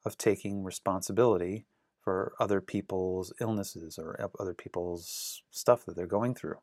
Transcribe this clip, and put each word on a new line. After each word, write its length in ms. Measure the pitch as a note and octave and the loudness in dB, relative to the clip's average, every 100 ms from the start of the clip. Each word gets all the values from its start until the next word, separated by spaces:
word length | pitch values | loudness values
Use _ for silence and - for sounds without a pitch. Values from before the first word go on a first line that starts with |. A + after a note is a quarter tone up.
of 140 | - - | -6 2
taking 460 | - G2 G2+ G2+ | 2 4 0 -4
responsibility 1040 | F#2+ - - F#2+ - G2+ B2 G2 F2 G#2 - _ _ _ | -4 -2 0 0 0 4 6 6 2 -4 -8 _ _ _
for 320 | - F#2+ G#2 - | 0 0 0 0
other 220 | G#2 G2 | 2 2
people's 720 | - G#2 F#2+ F#2+ F#2 F#2 F2+ - | 2 -4 -2 0 0 0 -4 -4
illnesses 580 | A2+ G#2+ G2 - E2 - | -2 0 -2 -8 -12 -10
or 240 | D#2+ D#2+ | -10 -6
o-, 200 | - - | -6 -4
other 120 | F#2+ | -6
people's 880 | F2 - - F2 F2 E2+ - - - _ | -6 -6 -4 -2 -4 -6 -8 -8 -10 _
stuff 340 | - - A#2+ - | -2 4 4 4
that 100 | F2 | -6
they're 100 | F2 | 0
going 300 | G2 A#2+ A#2+ | 2 0 -2
through? 240 | D#2+ - | -6 -8